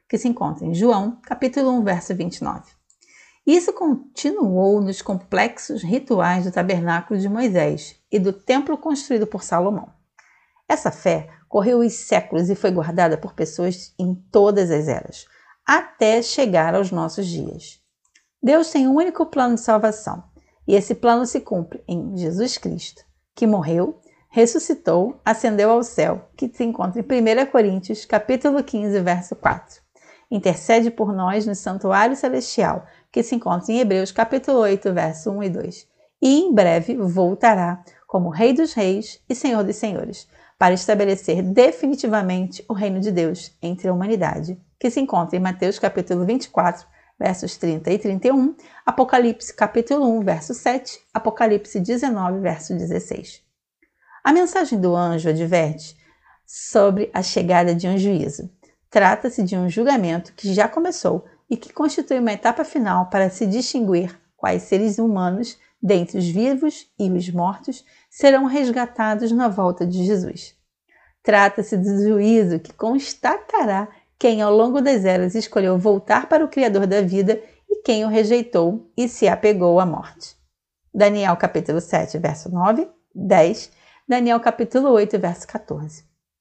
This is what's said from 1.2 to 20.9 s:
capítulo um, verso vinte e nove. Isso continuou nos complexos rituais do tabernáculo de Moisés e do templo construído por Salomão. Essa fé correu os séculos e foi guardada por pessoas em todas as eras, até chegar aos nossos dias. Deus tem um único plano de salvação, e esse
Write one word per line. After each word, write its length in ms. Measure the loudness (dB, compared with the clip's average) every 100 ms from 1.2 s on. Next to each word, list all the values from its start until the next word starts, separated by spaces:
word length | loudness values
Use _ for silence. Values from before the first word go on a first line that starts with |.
capítulo 480 | -10 -4 -4 0 0
um, 140 | 0
verso 280 | 0 -2 -4 -6
vinte 220 | -6 -6
e 60 |
nove. 280 | -10 -10 -14 _ _ _ _ _ _ _ 2
Isso 260 | 2 2
continuou 1080 | -4 -2 -2 -4 -6 -4 -2 0 2 2 2
nos 220 | 0 -6
complexos 840 | -8 -8 -4 -2 -2 -4 -10 -8
rituais 600 | -4 -4 0 0 2 0
do 60 | -2
tabernáculo 680 | -2 -2 -2 0 -2 -2 -4
de 80 | -2
Moisés 680 | -2 0 2 0 -4 -10 -20 -4
e 80 | 0
do 140 | 0
templo 440 | -2 0 0 0 -4
construído 500 | -4 -4 -2 -2 -2
por 180 | -6
Salomão. 440 | -4 0 0 -2 -8 _ _ _ _ _ _ _ -4
Essa 220 | -2 -2
fé 380 | -2 0 0 -4 -20 _
correu 300 | 0 2 2
os 140 | 2
séculos 580 | -2 -2 -2 0 -2 0
e 60 | 0
foi 160 | 0
guardada 440 | 0 -2 0 0 0
por 180 | -6
pessoas 600 | -8 -6 -4 -4 -6 -12 -6
em 200 | -4 -4 2
todas 360 | 4 6 4 2
as 180 | 0 -2
eras, 380 | -4 -8 -20 -20 _ _ _
até 560 | 0 2 0 0 2 2
chegar 540 | 0 0 2 4 2
aos 160 | 0 0
nossos 360 | -2 -6 -6 -6
dias. 540 | -6 -8 -12 -18 -20 _ _ _ _ _ -2
Deus 280 | 4 4 4
tem 180 | 2 2
um 80 | 4
único 300 | 2 -2 -2
plano 280 | 0 0
de 60 | 0
salvação, 640 | 2 2 2 -2 -10 -12 -14 _ _ _ 2
e 80 |
esse 180 | 2 2